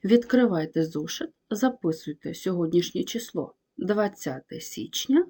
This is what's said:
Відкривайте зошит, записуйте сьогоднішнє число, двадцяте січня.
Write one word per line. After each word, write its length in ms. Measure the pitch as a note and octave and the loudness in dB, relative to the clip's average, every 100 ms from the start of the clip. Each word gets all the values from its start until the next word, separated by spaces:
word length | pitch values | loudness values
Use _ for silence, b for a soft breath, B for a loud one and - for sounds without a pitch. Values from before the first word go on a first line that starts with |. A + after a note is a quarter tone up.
Відкривайте 800 | G3 A#3+ - B3 A#3+ E3+ D#3+ E3 | 6 4 6 4 4 2 0 0
зошит, 440 | D#3+ D3+ D#3+ - D#4+ _ _ | -2 -4 -8 -8 -10 _ _
записуйте 840 | G#3+ C4 B3 E3+ D#3+ - D3+ C#3+ | 0 0 0 -4 -4 -8 -10 -10
сьогоднішнє 680 | D#3+ F#3+ F3 D#3+ F3 F3 - | -6 -4 -2 2 2 0 -6
число, 520 | - A#3 - F3 - _ _ - | -6 -8 -6 -8 -8 _ _ -8
двадцяте 840 | F#3 G#3 G3+ - D#3 C3+ _ E3 | -2 0 0 -2 -10 -10 _ -14
січня. 640 | - - G#3+ - - C#4+ | -12 -10 -8 -8 2 2